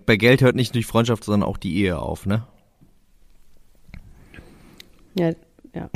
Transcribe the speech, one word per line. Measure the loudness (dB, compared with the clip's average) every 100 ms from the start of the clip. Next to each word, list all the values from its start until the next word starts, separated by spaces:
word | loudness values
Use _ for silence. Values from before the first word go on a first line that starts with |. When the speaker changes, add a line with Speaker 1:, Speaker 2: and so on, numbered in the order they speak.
| 0
Speaker 1:
bei | 4
Geld | 4 6
hört | 4 2
nicht | -2
nur | -4
die | -2
Freundschaft, | 0 0 -2
sondern | -2 -2 -2
auch | -4
die | -6 -2
Ehe | -2 -2
auf, | -6 -8 -4
ne? | -4 -6 _ _ _ _ _ _ _ -20 -20 -20 -20 -20 _ -20 -20 -20 -20 -20 -20 -20 -20 -20 -20 -20 -20 -10 -4
Speaker 2:
Ja, | -2 -4 _ _ -20
ja. | -16 -4